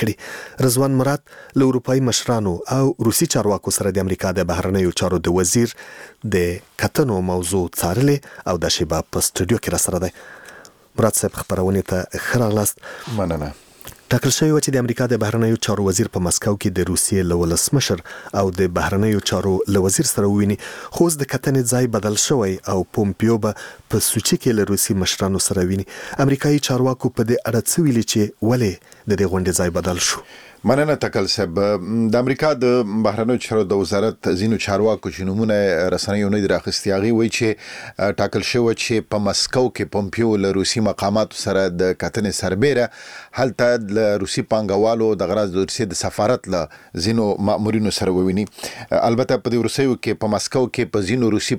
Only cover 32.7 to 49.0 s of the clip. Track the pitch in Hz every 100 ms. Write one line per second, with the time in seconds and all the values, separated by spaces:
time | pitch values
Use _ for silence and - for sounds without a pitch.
32.7 | 123 107 110 107 104 110 123 - 110 95
33.7 | 101 90 101 110 - 107 90 110 104 -
34.7 | 98 110 104 95 - 95 101 110 104 98
35.7 | 82 90 87 - 104 101 104 98 87 98
36.7 | - 107 95 107 113 113 - 113 104 -
37.7 | - - - 98 - 101 110 - 127 117
38.7 | 110 - 110 - 107 101 92 - 131 123
39.7 | - 104 104 101 110 113 104 98 95 92
40.7 | 117 101 90 101 107 101 - 104 95 95
41.7 | 87 92 90 85 - 104 - 92 92 143
42.7 | 123 117 - - - - - 131 101 120
43.7 | 120 104 107 107 101 98 - 110 110 104
44.7 | 98 110 117 110 101 87 104 104 90 95
45.7 | - 107 82 95 - 107 127 95 90 78
46.7 | - - - 87 117 104 92 101 98 107
47.7 | 110 107 - 95 92 92 95 104 - -
48.7 | - - -